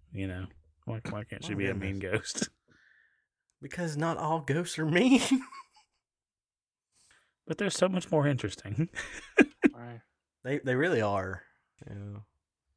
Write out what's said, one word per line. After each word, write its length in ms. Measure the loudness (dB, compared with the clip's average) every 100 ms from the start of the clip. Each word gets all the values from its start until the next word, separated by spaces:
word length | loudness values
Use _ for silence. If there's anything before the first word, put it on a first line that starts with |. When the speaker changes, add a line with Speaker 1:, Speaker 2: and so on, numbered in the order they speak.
| _
Speaker 1:
You 160 | -8 -6
know? 200 | -6 -10 -14 _ _ -10
Why, 160 | -8 -8
why 120 | -8
can't 220 | -8 -10 -6
she 60 |
Speaker 2:
My 60 | -2
Speaker 1:
be 80 | -2
a 80 | -2
mean 240 | -4 -4
Speaker 2:
goodness. 340 | -2 -4 -4
Speaker 1:
ghost? 160 | -6 -6
<laughs> 60 | -8 _ _ _ _ _ _ _ _ _ _
Speaker 2:
Because 360 | -12 -6 -4 -2
not 180 | -2 -2
all 220 | 0 0
ghosts 400 | 0 -2 -2 -2
are 60 | 2
mean. 340 | 6 8 6
<laughs> 200 | 6 2 0 -14 -20 _ _ _ _ _ _ _ _ _ _ _ _ _ _ _ _ _ -8
Speaker 1:
But 100 | -4
they're 120 | -2
so 200 | 2 2
much 220 | 2 0
more 160 | 2 4
interesting. 600 | 2 -2 -6 -6 -2 -2
<laughs> 60 | -4 -10 -12 2 6 6 6 0 0
Speaker 3:
Right. 260 | -14 -16 -20 _ _ _
Speaker 2:
They, 160 | -6 -4
they 160 | 0 0
really 260 | 2 2
are. 420 | 2 0 -2 -8 -14 _ _ _ -16
Yeah. 320 | -12 -12 -14 -16 _ _ _ _